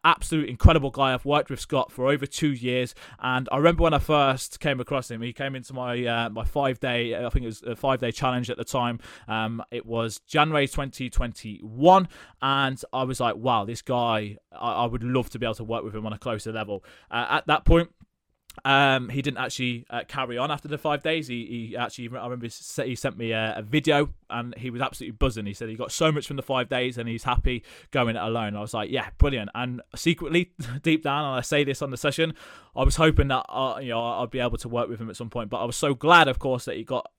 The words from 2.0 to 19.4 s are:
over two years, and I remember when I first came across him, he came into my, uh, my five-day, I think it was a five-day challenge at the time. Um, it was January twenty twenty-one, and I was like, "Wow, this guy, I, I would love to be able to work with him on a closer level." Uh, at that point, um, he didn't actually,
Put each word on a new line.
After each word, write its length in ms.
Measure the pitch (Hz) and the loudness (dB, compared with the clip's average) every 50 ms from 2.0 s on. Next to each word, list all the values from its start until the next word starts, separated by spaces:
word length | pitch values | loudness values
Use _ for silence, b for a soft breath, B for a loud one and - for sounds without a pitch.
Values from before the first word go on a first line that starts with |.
| 127 135 | 2 2
over 180 | 147 135 139 | 2 2 0
two 280 | 135 - - 160 147 139 | -4 -4 0 0 0 0
years, 420 | 120 120 123 123 127 123 117 - B B B B B | 0 -2 -2 0 0 0 -2 -6 B B B B B
and 300 | - 127 127 127 131 - | -2 0 0 0 0 0
I 60 | - 139 | 0 4
remember 260 | 151 170 170 170 170 | 6 6 6 6 4
when 100 | 160 151 | 4 4
I 60 | 139 | 4
first 640 | - - 156 147 139 135 131 131 - - - - | 2 2 2 4 4 4 2 0 -2 -10 -10 -4
came 180 | - 151 139 127 | -2 -2 -2 -2
across 320 | 123 - 147 135 123 - | -2 -4 -4 -4 -4 -4
him, 100 | 120 113 | -8 -8
he 120 | 117 123 120 | -8 -8 -6
came 200 | - 139 139 135 | -6 -6 -6 -6
into 200 | 131 123 - 135 | -8 -12 -12 -10
my, 320 | 127 127 123 120 123 123 | -8 -6 -4 -2 -2 -2
uh, 240 | 117 117 117 117 113 | 0 0 0 -2 -2
my 160 | 104 113 110 | -4 -4 -4
five-day, 680 | - - 147 139 135 127 - - 131 120 120 120 117 113 | -2 0 0 0 0 0 -2 -2 -2 0 0 0 -2 -2
I 160 | 92 123 117 | -4 -4 0
think 140 | - 139 123 | 0 -2 -2
it 40 | 113 | -2
was 140 | 107 - - | -8 -8 -8
a 120 | 120 117 | -10 -8
five-day 380 | - - 135 131 127 127 117 113 | -2 0 2 2 2 0 -2 -2
challenge 360 | - 135 131 127 123 120 117 | 0 0 0 0 0 -2 -4
at 60 | 123 | -4
the 140 | - 113 - | -6 -6 -4
time. 300 | - 131 120 120 117 117 B B B B B B | -2 0 0 0 -2 -4 B B B B B B
Um, 360 | 107 110 110 110 113 113 - - | -2 -2 -2 -2 -4 -6 -8 -8
it 120 | 120 120 - | -10 -10 -8
was 360 | 113 113 117 113 113 107 - _ - | -4 -2 -2 -2 -2 -4 -8 _ -2
January 400 | - 156 151 156 156 147 139 131 | 2 2 2 4 4 2 0 0
twenty 420 | - - 139 135 - - 131 123 | -2 -4 -6 -6 -6 -8 -8 -4
twenty-one, 1000 | - - 127 117 107 - - 110 104 - - 110 110 123 147 175 185 196 180 - B B B B B B | -2 -2 -2 -2 -4 -10 -12 -12 -12 -12 -14 -12 -2 4 8 8 8 8 8 4 B B B B B B
and 380 | 131 135 139 139 139 131 135 - - - - | -2 0 2 2 2 0 -2 -4 -10 -6 -2
I 100 | 131 131 | -2 -2
was 160 | 127 131 - | -2 0 0
like, 160 | 123 117 - | 0 0 0
"Wow, 300 | 110 113 127 120 110 101 | 0 0 2 2 2 2
this 160 | 104 120 - | 0 -6 -8
guy, 560 | - - 127 123 120 117 110 107 107 104 104 - _ _ - | -4 -2 0 2 2 2 2 0 0 -4 -8 -14 _ _ -14
I, 180 | - - 120 101 | -8 -4 -2 0
I 120 | 95 120 | 0 0
would 180 | 117 117 117 113 | 0 0 -2 -2
love 260 | 120 127 131 117 - | 0 0 0 0 0
to 80 | - 113 | -4 -4
be 60 | 123 | -4
able 100 | 113 107 | -4 -4
to 80 | - 113 | -4 -6
work 200 | 107 113 113 - | -6 -4 -4 -4
with 120 | 107 101 | -6 -8
him 100 | 110 107 | -8 -8
on 80 | 110 104 | -8 -8
a 60 | 101 | -8
closer 340 | - 131 113 101 - 110 113 | -6 -6 -6 -4 -6 -6 -6
level." 300 | 110 107 101 101 95 - b b b b b | -6 -6 -6 -6 -8 -8 b b b b b
Uh, 160 | - 117 123 - | -6 -4 -2 0
at 180 | 139 156 - 151 | 0 0 2 2
that 180 | 147 123 - | 2 4 8
point, 240 | - 165 170 170 - _ _ - _ _ _ _ _ _ _ _ - - - - | 8 8 8 6 2 _ _ -20 _ _ _ _ _ _ _ _ -20 -14 -6 0
um, 440 | 135 139 139 143 135 135 131 127 113 | 4 6 6 6 6 4 2 0 -2
he 120 | 123 139 | -6 -4
didn't 160 | 127 147 127 | -4 -4 -4
actually, 480 | - | -4